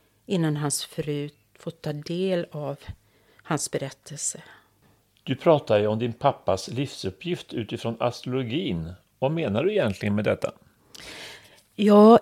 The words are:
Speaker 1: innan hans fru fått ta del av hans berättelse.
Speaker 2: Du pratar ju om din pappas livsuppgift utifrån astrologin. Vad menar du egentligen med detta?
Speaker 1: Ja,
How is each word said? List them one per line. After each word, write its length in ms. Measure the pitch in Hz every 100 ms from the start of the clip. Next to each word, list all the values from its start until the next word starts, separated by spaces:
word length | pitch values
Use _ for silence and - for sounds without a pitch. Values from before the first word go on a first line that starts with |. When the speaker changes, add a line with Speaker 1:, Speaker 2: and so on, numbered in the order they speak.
| _ _ -
Speaker 1:
innan 300 | 190 160 147
hans 280 | 147 -
fru 460 | - - 151 147 147 - _ _
fått 240 | - -
ta 100 | 156
del 540 | 147 147 170 190 180 -
av 260 | 151 143 139 - - _ _ _ _
hans 280 | - 151 -
berättelse. 720 | - 135 - - 147 - - - - _ _ _ _ _ _
Speaker 2:
Du 140 | - 131
pratar 420 | 175 151 - 107
ju 80 | 107
om 120 | 110
din 140 | 120
pappas 560 | 117 143 - - 95 -
livsuppgift 840 | 117 139 - 95 - 170 175 -
utifrån 440 | 123 104 113 113 113
astrologin. 920 | 120 - - 127 123 135 180 87 80 90 _ -
Vad 140 | 131
menar 320 | 165 143 101
du 80 | 175
egentligen 420 | 214 123 98 107
med 100 | 104
detta? 280 | 104 101 - - _ _ _ - - - - - - - _ -
Speaker 1:
Ja, 420 | 208 208 214 233